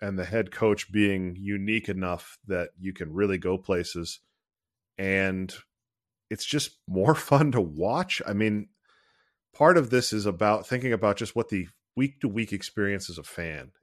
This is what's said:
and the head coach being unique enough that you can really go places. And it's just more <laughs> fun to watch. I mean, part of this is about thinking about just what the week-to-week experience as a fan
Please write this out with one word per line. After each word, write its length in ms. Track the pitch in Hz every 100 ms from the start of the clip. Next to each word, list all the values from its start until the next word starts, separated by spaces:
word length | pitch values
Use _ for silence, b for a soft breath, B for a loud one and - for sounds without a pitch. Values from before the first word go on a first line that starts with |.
and 180 | 104 95
the 60 | 87
head 260 | 113 101
coach 400 | - 110 104 -
being 460 | 104 101 95 92 90
unique 480 | 98 101 98 110 104
enough 500 | 95 92 87 - - 101
that 240 | 92 87 -
you 140 | 92
can 220 | 92 82
really 240 | 82 101 92
go 200 | 90 92
places. 640 | - 90 87 85 85 - _ _ _ _ _ _ _ -
And 580 | 95 95 95 92 92 - - _ _ _ _ _ _
it's 160 | 110 -
just 260 | 147 - - -
more 300 | 92 107 156
<laughs> 0 |
fun 380 | - 139 151
to 80 | 123
watch. 600 | 87 76 92 143 185 - -
I 60 |
mean, 340 | 101 110 104 104 _ _ _ _ _ _ _ _
part 240 | - 165 175
of 120 | 123
this 220 | 127 -
is 140 | 107 104
about 420 | 85 104 104 90
thinking 240 | 127 127
about 240 | 110 104 98
just 180 | 110
what 140 | - 113
the 220 | 101 85 _ _ -
week-to-week 560 | 139 139 135 101 110
experience 580 | 98 - - 101 98 -
as 80 | 82
a 60 |
fan 480 | 73 - 82 76 65 _